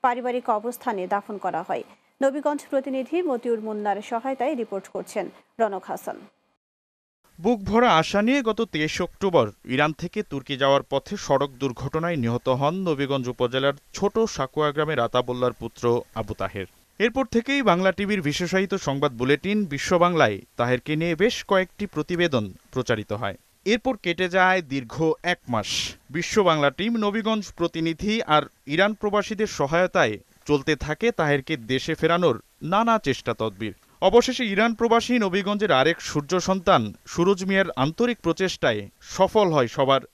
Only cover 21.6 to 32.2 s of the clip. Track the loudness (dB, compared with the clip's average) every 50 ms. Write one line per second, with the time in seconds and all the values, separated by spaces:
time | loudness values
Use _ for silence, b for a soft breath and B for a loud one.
21.6 | 2 -2 _ -10 -10 -6 -6 -8 -4 -4 0 0 0 2 2 0 -2 -4 -10 -16
22.6 | _ _ -6 -6 -2 0 -2 -2 -2 -6 -6 -4 -4 -6 -6 -8 _ _ _ _
23.6 | _ 0 0 0 _ -4 -4 -2 -4 -4 -2 -2 -2 0 2 2 4 4 2 0
24.6 | -2 -4 -6 -6 -6 -8 -4 -2 0 0 0 _ -2 -6 -6 -4 _ -4 -4 -4
25.6 | -2 -2 -4 -6 -6 -6 -10 _ _ _ -8 -6 -6 0 0 2 4 4 4 4
26.6 | 2 2 2 0 -4 -2 -2 0 -2 -2 -2 -2 -2 -2 -2 -2 -4 -10 -4 -4
27.6 | -4 -2 -2 -2 -2 -2 -4 -2 -2 -2 -2 -2 0 4 2 2 2 0 _ _
28.6 | _ -4 0 2 2 2 0 -2 -4 0 0 0 0 -2 -4 -4 -4 -4 0 -2
29.6 | -2 2 2 2 2 2 2 2 2 2 0 -4 -10 _ _ _ _ 0 0 2
30.6 | 2 0 -2 -2 -2 -6 -4 0 -2 -2 0 0 0 2 2 0 0 -4 -6 -6
31.6 | -2 -2 -2 -2 -2 -4 -4 0 2 2 2 4